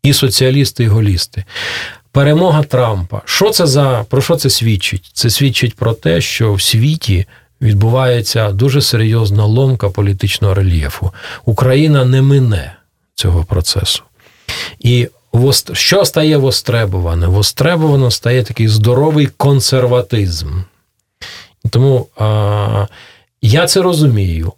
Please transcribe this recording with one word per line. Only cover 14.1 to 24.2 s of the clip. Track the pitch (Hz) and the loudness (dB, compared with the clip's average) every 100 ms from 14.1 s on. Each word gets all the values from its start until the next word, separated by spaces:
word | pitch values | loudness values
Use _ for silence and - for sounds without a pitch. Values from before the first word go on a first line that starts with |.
| _ _ _ - - - - | _ _ _ -14 -12 -12 -4
І | 120 123 117 _ _ | 0 0 -2 _ _
вос-, | 117 131 120 - | 0 2 0 -4
що | - - 190 | -4 0 0
стає | 170 - 156 151 | 0 0 0 2
востребуване? | 135 - - 117 104 92 85 82 87 | 0 -2 -2 -2 -2 -2 -2 0 2
Востребувано | 95 101 - 147 175 156 139 127 | 2 0 0 0 2 2 2 0
стає | - 120 127 | -2 -2 -2
такий | 113 113 110 | -2 -2 0
здоровий | 107 107 123 156 151 147 | 2 2 2 2 2 0
консерватизм. | _ 139 139 - 131 123 123 - 110 98 80 78 85 92 _ _ _ _ _ - - - _ 107 | _ 0 2 2 0 2 0 0 -2 -2 -4 -6 -8 -8 _ _ _ _ _ -20 -20 -20 _ -2
Тому, | 117 135 127 127 - | 2 2 0 -2 -4
а, | 107 107 101 104 104 104 101 - - _ _ _ | -2 0 0 -2 -2 -2 -4 -8 -20 _ _ _
я | 107 143 170 | 0 2 2
це | 190 | 0
розумію | 180 160 151 107 | 0 2 2 2